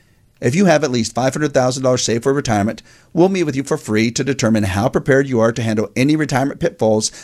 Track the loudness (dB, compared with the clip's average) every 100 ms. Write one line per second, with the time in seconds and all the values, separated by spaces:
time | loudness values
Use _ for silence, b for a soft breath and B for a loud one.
0 | b b b b -2 2 4 4 2 -2
1 | -2 -2 -2 -2 -2 0 0 0 0 0
2 | 0 -2 0 -2 0 0 -2 -4 -14 b
3 | b 2 2 2 -2 -2 -4 -4 -2 0
4 | 0 0 -4 -2 0 0 0 0 0 0
5 | 2 2 2 2 0 0 -2 -2 -2 0
6 | 0 0 0 -2 -2 -2 -6 -2 0 0
7 | -2 B